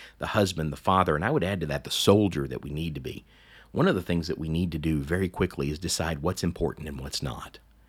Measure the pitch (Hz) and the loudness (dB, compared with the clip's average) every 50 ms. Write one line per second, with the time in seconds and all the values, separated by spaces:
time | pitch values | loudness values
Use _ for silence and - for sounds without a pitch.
0 | - - - - - - - 113 104 95 92 87 78 76 71 - - - 95 95 | -20 -18 -12 -8 -6 -2 2 2 2 2 2 -2 -2 -2 -4 -4 2 4 4 4
1 | 92 78 78 76 85 113 147 156 85 90 101 92 80 76 73 71 - - - - | 6 4 2 2 2 0 0 0 0 0 -2 -2 -2 -2 -4 -4 -4 -4 -4 0
2 | - - 101 107 107 98 85 76 69 65 64 57 - 73 73 73 82 85 76 71 | 6 6 8 8 6 4 2 0 -4 -4 -4 -6 -8 -6 -6 -4 -4 -4 -4 -6
3 | 65 76 - - - _ - - - - - - - _ - - 147 190 165 98 | -8 -8 -10 -10 -14 _ -20 -20 -20 -20 -20 -20 -16 _ 0 2 4 4 4 2
4 | 85 - 87 85 80 85 85 - 80 80 80 82 92 87 80 80 76 80 78 76 | 0 0 0 0 0 -2 -4 -4 -2 -2 0 0 0 0 0 -2 0 0 0 0
5 | 71 71 82 92 98 90 - - 98 87 - - 69 73 73 78 90 82 - - | 0 0 0 0 0 0 0 0 -2 0 0 -2 -2 -2 -2 -4 -4 -4 -2 -2
6 | 82 80 82 73 71 87 92 - - 87 - - 85 76 - - 76 76 73 67 | 0 -2 -2 -2 -2 -2 -2 0 0 -2 0 0 -2 -2 -2 -4 -10 -10 -8 -8
7 | 65 69 - - - 69 62 - - - - - _ _ _ _ _ | -8 -6 -6 -6 -4 -4 -6 -6 -10 -14 -16 -20 _ _ _ _ _